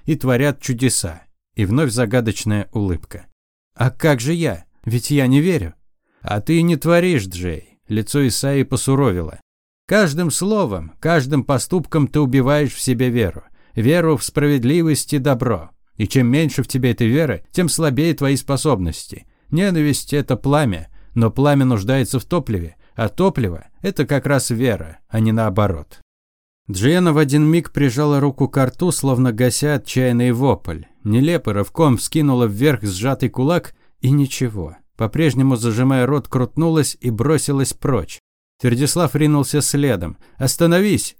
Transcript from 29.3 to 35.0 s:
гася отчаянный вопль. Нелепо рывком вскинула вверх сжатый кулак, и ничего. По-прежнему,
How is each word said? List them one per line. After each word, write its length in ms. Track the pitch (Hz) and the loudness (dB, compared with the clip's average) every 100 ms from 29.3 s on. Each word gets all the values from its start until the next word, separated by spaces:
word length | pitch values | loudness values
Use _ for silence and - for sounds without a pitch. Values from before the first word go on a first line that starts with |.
гася 420 | 107 123 - 147 | 2 0 0 -2
отчаянный 580 | 143 - 127 127 120 123 | -2 -2 0 0 2 0
вопль. 520 | 117 135 101 - 80 - _ | 2 2 0 -2 -10 -12 _
Нелепо 480 | 107 113 147 170 113 | 0 2 2 0 -2
рывком 460 | 101 95 - 156 117 | -4 -2 2 2 2
вскинула 460 | - 160 147 127 113 | 0 0 2 2 0
вверх 360 | 101 147 117 | 2 0 0
сжатый 460 | 104 92 127 131 131 | -2 -4 -4 -2 -2
кулак, 460 | - 135 175 - - _ _ | -2 0 0 -4 -20 _ _
и 100 | 127 | 0
ничего. 640 | 143 131 - 123 107 78 - _ | 2 0 -2 -6 -6 -10 -12 _
По-прежнему, 600 | - | -6